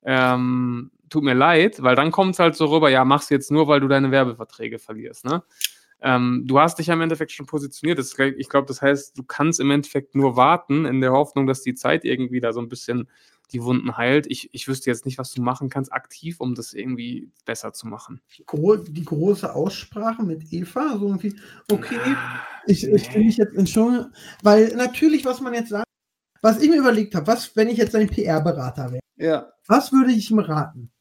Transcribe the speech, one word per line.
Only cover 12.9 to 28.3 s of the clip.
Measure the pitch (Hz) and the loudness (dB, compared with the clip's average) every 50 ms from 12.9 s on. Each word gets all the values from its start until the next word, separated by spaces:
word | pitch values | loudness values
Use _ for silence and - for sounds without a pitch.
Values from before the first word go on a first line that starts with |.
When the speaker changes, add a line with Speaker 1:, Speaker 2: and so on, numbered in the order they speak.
| 123 123 117 _ _ _ _ _ _ _ _ _ - | -4 -6 -6 _ _ _ _ _ _ _ _ _ -10
Speaker 1:
die | 123 117 | -8 -2
Wunden | 123 127 123 - 123 117 | 0 0 0 0 -4 -4
heilt. | 110 117 120 135 151 143 - | -2 0 2 2 2 0 0
Ich, | 135 123 - - _ | -8 -12 -12 -16 _
ich | 127 - - | -16 -8 -8
wüsste | 131 131 - - | -8 -6 -2 -4
jetzt | 123 113 - | -4 -4 -4
nicht, | 135 131 - | -10 -10 -8
was | 131 - | -12 -10
du | - 131 | -6 -4
machen | 123 123 127 127 143 131 | -4 -4 -4 -4 -6 -8
kannst | - 143 135 135 - | -6 -6 -8 -6 -8
aktiv, | 127 - _ - - - 160 170 _ | -10 -10 _ -20 -14 -12 -12 -10 _
um | 123 127 123 | -6 -6 -6
das | 120 117 - - | -6 -8 -14 -12
irgendwie | - 101 127 127 120 117 120 123 - - - _ _ _ | -12 -10 -10 -8 -10 -10 -10 -12 -12 -14 -16 _ _ _
besser | - 117 - - 110 | -10 -10 -8 -10 -14
zu | - - - 113 | -14 -14 -16 -14
machen. | 107 110 - - 117 120 _ _ _ _ | -16 -16 -16 -18 -20 -20 _ _ _ _
Speaker 2:
Die | _ | _
gro-, | - - 147 151 185 214 | -10 -6 -2 2 2 2
die | 208 170 - 147 160 170 | 2 0 -10 -10 -10 -8
große | - 170 147 160 196 208 196 - 170 - | -6 -4 -2 0 0 0 0 -2 -8 -4
Aussprache | 143 151 196 196 - - - - 214 208 226 226 233 226 | -4 -4 -4 -4 -8 -14 -14 -12 -6 -4 -4 -4 -4 -4
mit | 185 160 160 156 156 | -6 -6 -8 -10 -10
Eva, | 165 170 180 175 - 247 285 311 262 208 | -10 -10 -10 -6 -4 -4 -4 -2 -2 -2
so | 202 202 | -2 -2
irgendwie, | 196 185 - 208 202 - - - - - _ _ | -4 -2 -4 -6 -8 -8 -18 -20 -20 -20 _ _
okay, | 214 202 - - 240 233 233 254 277 - | -2 -2 -2 -6 -8 -4 -2 -2 -2 -2
Speaker 1:
Ah, | - - - - - - - - - | -4 -8 -10 -12 -14 -14 -16 -14 0
Speaker 2:
ich, | - 202 - - | 0 0 2 2
ich | - 208 - - - | 2 2 2 2 0
Speaker 1:
nee. | - | 0
Speaker 2:
will | 214 220 | 2 2
mich | 226 220 - | 2 4 2
jetzt | 214 208 - | 0 0 2
entschuldigen, | - 196 170 - 220 220 233 247 247 - - - - - - - - | 0 0 2 4 2 2 4 2 0 -2 -6 -14 -20 -20 -20 -20 0
weil | - 208 208 214 220 226 220 | 4 6 8 8 6 6 4
natürlich, | 233 247 254 247 - 302 320 302 285 - | -2 -2 -2 -2 2 2 2 2 2 0
was | 254 254 254 | -2 -4 -4
man | 269 247 240 | -6 -6 -4
jetzt | 240 233 233 | -6 -6 -4
sagt, | 208 202 226 _ _ _ _ _ _ _ _ _ _ _ | -6 -6 -8 _ _ _ _ _ _ _ _ _ _ _
was | - 220 220 226 | 2 2 4 6
ich | 294 302 | 4 4
mir | 339 302 | 4 6
überlegt | 269 254 233 214 220 202 - | 4 4 4 2 0 0 -4
hab, | 180 147 - | -4 0 0
was, | 226 226 - - _ | -2 -2 -2 -6 _
wenn | 214 220 226 | 0 0 2
ich | 240 214 | 2 0
jetzt | 240 - - | 0 2 2
ein | 220 214 196 | 0 0 2
P-R-Berater | - - 208 - | 0 -2 -2 0